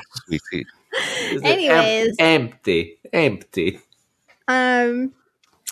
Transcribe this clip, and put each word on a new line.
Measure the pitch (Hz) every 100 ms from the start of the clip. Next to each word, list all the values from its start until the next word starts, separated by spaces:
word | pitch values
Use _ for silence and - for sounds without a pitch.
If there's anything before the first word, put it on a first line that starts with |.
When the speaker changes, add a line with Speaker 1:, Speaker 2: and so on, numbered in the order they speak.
| - -
Speaker 1:
sweetie? | - 80 - 90 - _ _ - - 508 453
Speaker 2:
Is | -
it |
em-, |
Speaker 3:
Anyways. | - 370 311 165 220 220 226 214
Speaker 2:
empty. | 165 156 117 - - 85 90 - -
Empty. | 170 147 95 - 95 85 - _ _ _ _ _ _ -
Speaker 3:
Um, | 254 254 247 240 240 262 - _ _ _ _ -